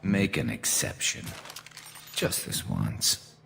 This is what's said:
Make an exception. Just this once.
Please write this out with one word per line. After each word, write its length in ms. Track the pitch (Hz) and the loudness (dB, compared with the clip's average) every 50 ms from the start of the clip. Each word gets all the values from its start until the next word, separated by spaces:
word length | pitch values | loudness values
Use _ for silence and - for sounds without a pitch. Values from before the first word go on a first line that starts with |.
Make 360 | - 95 101 98 98 95 - | 4 4 4 6 4 4 4
an 120 | 76 65 60 | 2 0 0
exception. 760 | 57 - - - - - - - - - - - - 113 - - - - - - - - - - - - - - - - - - - | -2 0 0 2 2 2 2 0 -2 0 0 0 0 -2 -6 -8 -8 -10 -12 -12 -14 -14 -14 -14 -16 -16 -16 -16 -16 -16 -16 -6 -2
Just 300 | - 90 87 87 - - | 2 2 2 2 0 -2
this 220 | - - - - | -2 -2 -2 -2
once. 680 | - 50 50 - - - - - - - - - - - - - | 0 0 0 0 0 0 2 4 2 2 2 -2 -16 -20 -20 -20